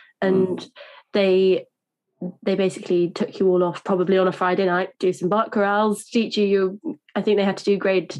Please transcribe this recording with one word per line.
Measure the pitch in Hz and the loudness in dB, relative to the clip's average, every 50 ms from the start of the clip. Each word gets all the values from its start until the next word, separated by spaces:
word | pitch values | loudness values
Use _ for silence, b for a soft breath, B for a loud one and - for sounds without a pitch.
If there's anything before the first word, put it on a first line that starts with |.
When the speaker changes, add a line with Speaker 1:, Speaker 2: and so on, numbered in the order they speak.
| B B B _ - | B B B _ -2
Speaker 1:
And | 190 190 190 190 185 180 175 | 0 2 2 2 0 -2 -6
Speaker 2:
Mm. | - - B B B B B B B _ - | -8 -14 B B B B B B B _ -2
Speaker 1:
they, | 208 196 190 185 190 190 190 180 175 - - _ _ _ _ _ _ _ _ _ _ - 180 - - - | 0 2 2 4 4 4 4 2 0 -2 -8 _ _ _ _ _ _ _ _ _ _ -12 -12 -12 -8 -4
they | 214 190 | -4 -2
basically | 185 196 185 180 - - - 185 175 175 170 | 0 0 -2 -2 -6 -4 -2 0 0 0 0
took | - - 214 240 - - | -2 -6 -6 -6 -2 0
you | 196 190 | 2 2
all | 180 180 180 | 4 2 2
off | 175 160 - - | 0 -2 -6 -4
probably | - 175 180 180 170 190 190 | -4 -2 -2 0 2 2 2
on | 185 185 | 2 0
a | 180 | 0
Friday | - 185 180 180 180 196 | 0 0 0 0 2 0
night, | 185 175 180 190 175 - _ | 0 0 0 -2 -4 -6 _
do | - 185 180 | -2 -2 -2
some | - 175 180 | -2 -2 0
Bach | 196 214 220 220 - | 0 0 0 0 0
chorales, | 220 202 196 202 208 214 214 208 208 - | -2 0 0 2 2 2 0 0 -2 -6
teach | - - 240 226 - - | -4 -2 -2 -2 0 0
you, | 208 208 196 196 196 190 185 190 208 - | 0 0 2 2 2 2 0 -2 -6 -10
you, | - - - _ _ _ | -10 -12 -12 _ _ _
I | 208 190 | -4 0
think | 214 208 202 | 0 2 2
they | 196 | 2
had | 196 190 - | 0 -2 -2
to | - | 0
do | - 202 190 | 0 0 0
grade | - 196 190 185 165 - - 143 | 2 0 0 0 0 -2 -10 -12